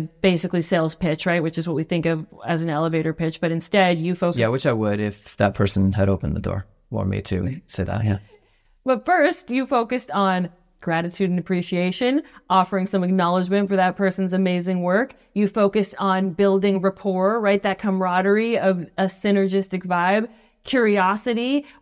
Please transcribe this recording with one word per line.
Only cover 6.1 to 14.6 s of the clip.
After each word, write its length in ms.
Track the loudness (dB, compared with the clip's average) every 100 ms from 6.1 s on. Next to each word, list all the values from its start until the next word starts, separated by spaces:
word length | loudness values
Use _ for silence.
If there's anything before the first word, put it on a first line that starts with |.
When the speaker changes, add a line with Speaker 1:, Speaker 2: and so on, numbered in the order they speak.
| 2 -2 -4
Speaker 2:
the 60 |
door 240 | -4 -6 -8 _ _
for 160 | -4 -2
me 160 | -4
to 380 | -4 -4 -4 -8 -8
say 160 | -6
that, 200 | -4 -2 0
yeah. 120 | -2 -6 -20 _ _ _ _
Speaker 1:
But 220 | -2 -2 2
first, 440 | 2 2 0 -2
you 160 | -4 0
focused 460 | 0 0 -4 -4
on 380 | 0 0 0 -2 -8 _ _
gratitude 480 | -4 -2 -4 -2 0
and 80 | 0
appreciation, 840 | -2 -2 -2 -2 -2 0 0 0 -4 -12 0
offering 360 | 2 2 -2 -2
some 180 | 0
acknowledgement 640 | 0 2 2 0 0 0 0
for 60 | 2
that 200 | 0 0
person's 380 | -2 0 -2
amazing 480 | 0 0 0